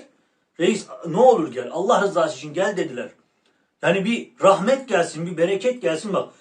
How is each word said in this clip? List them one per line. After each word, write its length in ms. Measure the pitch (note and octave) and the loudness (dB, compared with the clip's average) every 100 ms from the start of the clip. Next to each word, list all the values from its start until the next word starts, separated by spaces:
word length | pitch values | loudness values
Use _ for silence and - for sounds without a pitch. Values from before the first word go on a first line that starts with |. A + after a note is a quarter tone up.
| - _ _ _ _ - | -12 _ _ _ _ -2
"Reis, 280 | A3 A3 - - E3+ | 0 0 -4 -12 -4
ne 100 | F3 | 4
olur 340 | B3+ G#3+ C#3+ | 6 6 2
gel, 180 | B2 A#2+ | -6 -8
Allah 300 | D#3 G3+ G#3 | -4 0 2
rızası 360 | G3 E3 D#3 - | 2 0 -2 -4
için 160 | D3+ | -8
gel." 240 | D#3 G#3 F3+ | -4 -2 -2
dediler. 320 | D#3+ A#2+ G#2+ _ _ _ _ _ _ - | -6 -8 -12 _ _ _ _ _ _ -4
Yani 240 | D3 G3 G3 | 0 0 0
bir 260 | A#3 - - | -4 -6 2
rahmet 460 | F#3 G3 G#3 C4+ - | 4 6 4 0 0
gelsin, 360 | F3+ E3 D3+ E3+ | -2 -2 -4 -6
bir 120 | E3 | -2
bereket 440 | F3+ G3 B3 B3 | 0 0 -2 -2
gelsin. 320 | F3 D#3+ G#3+ | -2 -4 -4
Bak, 200 | D3 - _ | -4 -4 _